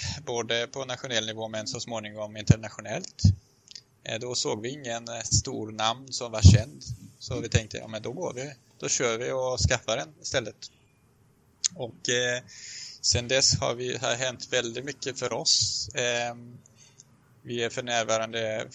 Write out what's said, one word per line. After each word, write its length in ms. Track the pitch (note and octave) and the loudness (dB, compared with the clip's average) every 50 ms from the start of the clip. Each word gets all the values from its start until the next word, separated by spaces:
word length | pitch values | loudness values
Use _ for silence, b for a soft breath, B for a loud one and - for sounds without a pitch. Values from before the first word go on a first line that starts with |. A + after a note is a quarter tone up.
| B B B D3 B | B B B -6 B
både 400 | - A#2+ A#2 A2+ A2 A#2 A#2 A#2+ | -4 -2 -2 0 0 2 0 0
på 180 | A#2 - C#3 C3+ | -2 -4 -6 -6
nationell 420 | B2+ B2 - - C3+ A#2+ A2 G#2+ | -6 -6 -6 -4 -2 0 0 0
nivå 220 | A2 A2 A2 A2 A2 | -2 -4 -6 -6 -6
men 180 | A2 A2 G#2+ | -4 -6 -6
så 140 | - C3 A#2+ | -6 -6 -8
småningom 560 | - B2 A#2 A2 G#2+ G#2 G#2+ G#2+ G#2+ G#2 G#2+ | -6 -6 -6 -6 -6 -6 -8 -8 -8 -8 -8
internationellt. 880 | G#2+ G#2 - A#2 A2 A2 G#2+ - - G#2 G#2 A2 F3+ F#3+ - - - - G2+ - - - _ _ _ _ - - - - _ _ _ - | 0 6 6 6 6 4 -10 -10 -10 -6 -4 -4 -4 -6 -8 -2 4 6 6 6 4 0 _ _ _ _ -20 -20 -20 -20 _ _ _ -10
Eh, 140 | - A2+ A2+ | -8 -8 -6
då 140 | B2 B2 B2 | -6 -6 -4
såg 280 | - - D3 B2 G#2+ G#2+ | -4 -2 -2 -4 -4 -4
vi 60 | B2 | -8
ingen, 400 | C#3 D3+ C#3 A#2+ A#2 A#2 A#2 A#2 | -8 -8 -8 -6 -6 -6 -6 -8
eh, 140 | A#2 A#2 A2 | -10 -8 -4
stor 480 | - - - - C3+ B2 A2+ A2 A2 A2 | 0 0 0 0 0 -4 -6 -6 -6 -2
namn 400 | G#2+ G#2+ A2+ A#2 B2+ C3+ C3 - | 0 0 0 0 -2 -6 -8 -6
som 200 | - B2 A#2 A2 | -6 -6 -4 4
var 80 | G#2+ G#2+ | 10 12
känd, 400 | - - - - - - C3+ - - - - - - - - | 12 12 10 8 2 -10 -14 -12 -12 -12 -12 -14 -18 -18 -14
så 220 | - - B2+ A#2+ | -10 -6 -6 -4
vi 80 | A#2 A2 | -2 0
tänkte, 280 | - A#2 A2 G#2 - | 0 0 0 -2 -8
ja, 120 | A#2+ A#2+ A2+ | -10 -8 -8
men 140 | A2 G#2+ G#2+ | -10 -8 -8
då 100 | A2+ B2+ | -8 -8
går 200 | F#3 D3+ - B2 | -6 -6 -6 -6
vi, 180 | B2 C3+ D3 C3+ - _ _ _ - | -6 -8 -10 -10 -14 _ _ _ -6
då 80 | D3 C#3+ | -2 0
kör 300 | - - C#3 A#2 A2+ A2+ | 0 2 2 2 0 0
vi 120 | B2 C3+ C3+ | -2 -2 -2
och 280 | C3 C3 B2+ B2+ A#2+ | 0 0 0 2 4
skaffar 360 | - - B2+ A#2+ - - A2+ | 4 4 4 4 2 0 -2
en 120 | B2 D#3 D#3+ - - - | -2 -2 -6 -10 -14 -6
istället. 340 | - - C3+ A#2 G#2+ - - - - _ _ _ _ _ _ _ _ _ _ _ _ _ _ _ _ _ _ - - - | -2 -2 -2 -2 -2 -8 -12 -16 -18 _ _ _ _ _ _ _ _ _ _ _ _ _ _ _ _ _ _ -6 -4 -4
Och, 340 | - B2+ A2+ - - - - | -4 -10 -10 -10 -8 -2 0
eh, 340 | B2 B2 B2 B2 B2 B2 B2+ B B B B B B B B B B B B | 0 2 2 0 0 -2 -6 B B B B B B B B B B B B
sen 260 | - - - B2 A#2+ | 0 0 2 2 2
dess 320 | C3 C3+ C#3 - - - | 4 4 6 6 4 4
har 140 | C3+ C3 A#2+ | 2 0 0
vi, 220 | A#2+ B2+ B2 B2 | 0 -2 -4 -4
har 180 | B2 B2+ A#2+ A#2+ | -2 0 0 0
hänt 340 | A#2+ C3 C3 A#2+ G#2+ - - | 0 0 -2 -4 -6 -6 -2
väldigt 340 | C3 B2+ A#2 A#2 A2+ B2 C3 | 0 0 0 0 -4 -6 -6
mycket 340 | D3 C3+ - - C#3 B2 - | -8 -8 -8 -6 -6 -6 -4
för 140 | B2+ A#2+ A#2 | -4 -2 -2
oss. 560 | B2+ D#3 - - - - - - - - - - | 0 2 4 4 4 4 0 0 -4 -4 -4 -2
Ehm, 640 | B2+ B2 B2 A#2+ A#2+ A#2+ A#2+ A#2+ A#2+ A#2+ A#2+ A#2+ - - - - b b b b b b _ _ _ _ _ _ _ - | -2 0 0 2 0 -2 -4 -6 -10 -14 -18 -18 -20 -20 -20 -20 b b b b b b _ _ _ _ _ _ _ -10
vi 180 | B2+ A#2+ A#2+ A#2 | -6 -2 -2 -2
är 80 | A#2 | -2
för 120 | - C3 B2 | -2 -4 -2
närvarande 840 | B2 A#2+ A#2 A2 A2+ A2+ A2 A2+ A2 A2+ A#2 A2 A2 A2 A2 B2 B2+ - | 0 2 2 4 4 4 2 2 0 -2 -2 -2 -2 -2 -2 -4 -6 -8